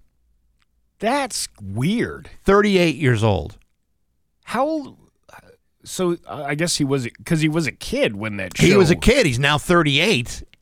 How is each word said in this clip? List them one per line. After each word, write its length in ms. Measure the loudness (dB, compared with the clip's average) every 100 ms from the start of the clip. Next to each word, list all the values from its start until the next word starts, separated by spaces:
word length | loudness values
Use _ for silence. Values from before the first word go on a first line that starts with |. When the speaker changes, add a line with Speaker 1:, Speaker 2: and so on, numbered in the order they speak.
| _ _ _ _ _ _ _ _ _ -6
Speaker 1:
That's 480 | -2 -2 -2 -6 -10 -12
weird. 720 | -10 -4 -2 -2 -4 -8 -18 -6
Speaker 2:
Thirty-eight 520 | 2 4 4 4 2 2
years 280 | 0 2
old. 340 | 2 0 -4 -14 _ _ _ _ _ _ _ _
Speaker 1:
How 220 | -8 -4 -2
old? 300 | -4 -8 -20 _ _ _ -20 -20 _ _ _
So, 320 | -14 -4 -2 -2 -8
uh, 160 | -12 -6
I 80 |
guess 220 | -4 -2 -2
he 80 |
was, 240 | 0 -2 -4 -10
'cause 160 | -2 0
he 80 | 0
was 180 | 0 -4
a 60 |
kid 420 | -8 -6 -2 -2
when 220 | -2 -8 -8
that 200 | -8 2
Speaker 2:
He 200 | 4 6
was 140 | 4
a 40 |
Speaker 1:
show 60 | 4
Speaker 2:
kid. 260 | 2 4 2
He's 120 | 2
now 180 | 0 0
thirty-eight. 840 | 2 2 4 2 2 0 -4 -12 -16 -4